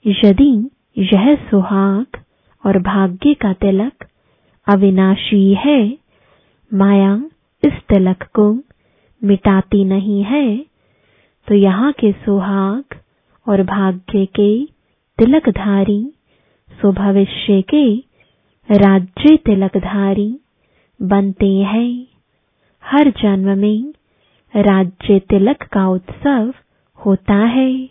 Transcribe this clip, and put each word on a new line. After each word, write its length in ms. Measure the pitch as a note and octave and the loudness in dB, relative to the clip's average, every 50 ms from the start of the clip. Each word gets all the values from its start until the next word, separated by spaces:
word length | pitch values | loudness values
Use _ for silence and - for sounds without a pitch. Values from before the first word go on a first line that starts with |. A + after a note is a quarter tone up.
| _ | _
यदि 640 | A3 G3 - - G3+ G3 F#3+ C#4 C#4+ B3+ G#3 A3 C#4 _ _ _ _ _ - | -2 0 2 4 2 4 4 4 2 2 0 -2 -6 _ _ _ _ _ -6
यह 360 | F#3+ F#3 G#3+ F#3+ G3 C#4 D4 | -2 0 0 2 4 2 0
सुहाग 720 | - - - G#3+ G3 F#3 - G3+ G3 G3 G3 G3 G3+ B3+ _ - - - _ _ _ _ _ _ _ - | 0 -2 -2 -2 -2 0 0 -2 -2 0 0 -2 -4 -6 _ -12 -20 -20 _ _ _ _ _ _ _ -4
और 120 | G3 F#3+ F#3+ | -2 -2 0
भाग्य 560 | F3+ F#3+ G3 G3 F#3+ F#3 F3+ F#3 - D4 D4 | -2 -2 -2 -2 -2 -2 -4 -2 -2 -2 -2
का 180 | _ - G3+ | _ -2 -4
तिलक 560 | F#3 _ - G3 F#3+ F#3+ G#3+ C#4 _ _ - _ _ _ _ _ _ _ _ _ _ _ _ - | -4 _ -2 0 0 0 -2 -4 _ _ -20 _ _ _ _ _ _ _ _ _ _ _ _ 0
अविनाशी 840 | G3+ F#3+ G3+ G3 F#3+ F#3 F#3+ F#3+ G3 - - - G#3+ G3+ G3 G3 G3+ | 2 2 2 2 2 2 2 2 0 -2 -2 -2 0 2 4 4 2
है, 440 | - - C#4+ D4 C4+ G#3 G#3 C4 - _ _ _ _ _ _ _ _ _ _ _ _ _ _ A3 | 2 2 0 2 2 0 -2 -4 -8 _ _ _ _ _ _ _ _ _ _ _ _ _ _ -2
माया 480 | F#3+ G3 G3 G3+ G3 G3 G3 G3 G#3+ C#4+ D#4+ _ _ _ _ _ _ - | 0 2 4 4 4 4 2 0 -2 -6 -10 _ _ _ _ _ _ -2
इस 80 | D4 | -2
तिलक 500 | - - _ - G#3+ G3 F#3 F#3 F#3 _ | -2 -4 _ 0 2 2 2 0 -2 _
को 360 | - _ _ A3+ G#3 G#3 A3 B3 - _ _ _ _ _ _ _ _ _ _ _ A#3 | -8 _ _ 0 2 2 0 -2 -6 _ _ _ _ _ _ _ _ _ _ _ 0
मिटाती 600 | G3+ G3+ F#3+ _ G#3 G3 F#3+ F#3+ _ - G3+ G3 | 0 0 0 _ 0 0 0 0 _ 0 0 0
नहीं 380 | F#3+ F#3+ G3 F#3+ G#3+ G3+ G3 | 0 -2 -2 -2 -2 -2 -4
है, 360 | G3+ G3+ C4 D4 C#4+ A#3 G#3 A#3+ D4+ _ _ _ _ _ _ _ _ _ _ _ _ _ _ _ _ - | -2 -2 -2 -2 0 -2 -2 -4 -8 _ _ _ _ _ _ _ _ _ _ _ _ _ _ _ _ 0
तो 60 | G3+ | 2
यहाँ 380 | G3+ G3+ G3 F#3 G3 B3 D4 | 2 4 2 2 0 -2 -2
के 200 | C#4 - A#3+ G#3 | -2 0 -2 -2
सुहाग 720 | G3 - - G#3+ G3+ G3+ F#3 G3 G3 G3 F#3+ G3 G3+ C4 C#4 _ - - _ _ _ _ _ _ _ _ _ A#3 | -2 -2 -4 -4 -2 -2 -2 -4 -4 -2 -2 -4 -4 -8 -10 _ -20 -20 _ _ _ _ _ _ _ _ _ -2
और 140 | G3+ G3 | -2 -2
भाग्य 640 | F#3+ F#3 F#3+ G3+ G3 F#3+ F#3 F#3 _ - - G3 G3 | 0 -2 -2 -2 -2 -2 -2 -4 _ -4 -2 -2 -2
के 380 | F#3+ _ - G3+ G#3 G#3+ A#3 C#4+ D#4 _ _ _ _ _ _ _ _ _ - | -2 _ 0 0 0 0 -2 -4 -8 _ _ _ _ _ _ _ _ _ 0
तिलकधारी, 960 | A3+ A#3 - D#4 - A#3+ F#3+ - G3 G#3 G3+ G3 G3 G#3+ G#3 G3+ A3+ C#4+ _ _ _ _ _ _ _ _ _ _ _ _ - - | 2 2 2 2 0 -2 -4 -2 -4 -2 0 0 0 0 -2 -4 -4 -8 _ _ _ _ _ _ _ _ _ _ _ _ -10 -2
सो 100 | - G3+ | -2 0
भविष्य 680 | F#3 F#3+ G3+ G3+ G3 G3 G3 - - - - - G3+ F#3+ | 0 0 -2 0 2 0 0 0 -4 -8 -2 0 0 0
के 340 | F#3+ - - D4+ C#4+ A#3+ G#3 A#3+ - _ _ _ _ _ _ _ _ _ _ _ _ - G#3 | 0 0 0 2 2 2 0 -2 -6 _ _ _ _ _ _ _ _ _ _ _ _ 0 2
राज्य 640 | G3+ G3+ G3 F#3+ F#3+ F3+ F#3 _ - - D4 D#4 | 4 4 4 4 2 0 -4 _ 0 4 4 4
तिलकधारी 1000 | D#4 _ A3+ G#3 F#3+ G3 F#3 - G3 F3+ F#3+ G3 G3+ G3 G3 G3 G#3 G3+ G#3+ B3 C#4+ _ _ _ _ _ _ _ _ _ _ _ _ | 4 _ 0 0 0 -2 -2 -4 -6 -6 -4 -4 -2 -2 -2 -2 -2 -4 -6 -6 -10 _ _ _ _ _ _ _ _ _ _ _ _
बनते 520 | G#3 F#3 G3 G3+ G3+ G3 F#3 _ G#3 G3 F#3+ | -4 0 0 0 0 -2 -2 _ 0 0 0
हैं। 520 | F#3+ G3 G3 G#3+ A3+ A#3+ B3 A#3+ B3 B3+ _ _ _ _ _ _ _ _ _ _ _ _ _ _ _ - | 0 -2 -2 -2 -2 -2 -4 -6 -8 -12 _ _ _ _ _ _ _ _ _ _ _ _ _ _ _ -8
हर 260 | - C4+ C#4+ D4 C#4+ | -2 0 2 2 2
जन्म 480 | A3 - - G#3 G3 G3 F#3+ G3 G3 G3 | 0 0 -2 0 0 0 0 -2 -2 0
में 340 | G3+ G#3+ G#3+ G#3+ B3+ D4 D#4 _ _ _ _ _ _ _ _ _ _ _ - | 0 -2 -2 -2 -6 -10 -14 _ _ _ _ _ _ _ _ _ _ _ -2
राज्य 640 | G#3+ G3+ G#3 G3 F#3+ F#3+ F3+ - _ - - G3+ F#3+ | 0 2 2 2 2 0 -2 -4 _ 0 0 0 0
तिलक 440 | F#3+ _ G#3 G3 G3 - - - | 2 _ 0 0 2 0 -2 -4
का 260 | - _ - G3+ F#3+ F#3+ | -8 _ -4 -2 -2 0
उत्सव 680 | F#3 F#3 F#3 - - - - C#4+ C#4 B3 G#3+ A#3+ C4 _ _ _ _ _ _ _ _ - - | -2 -4 _ -12 -18 -6 -4 -2 -2 -2 -2 -4 -8 _ _ _ _ _ _ _ _ -6 -2
होता 300 | G3 G3 F#3+ _ - G3+ | -2 -2 -2 _ -2 0
है। 540 | G3+ G#3+ A#3 A#3 C4 C4 C4 C4 C4 C4 C4 | 0 0 0 0 0 -2 -2 -2 -6 -8 -12